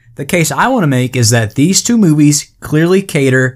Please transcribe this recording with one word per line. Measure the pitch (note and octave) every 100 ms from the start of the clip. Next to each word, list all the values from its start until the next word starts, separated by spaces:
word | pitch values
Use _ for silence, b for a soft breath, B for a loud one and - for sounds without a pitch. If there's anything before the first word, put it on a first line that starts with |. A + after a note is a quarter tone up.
| _ -
the | C#3
case | F3+ D#3+
I | C#3 G#3+
want | C4
to | D3+
make | B2+ B2+ B2+
is | A2+
that | A#2+ G#2+ -
these | D3+ F#3+
two | - A#3
movies | F#3 D3+ D3 D3 - _
clearly | - D3+ E3 F#3+
cater | F#3+ D3+ C3+ C3 B2+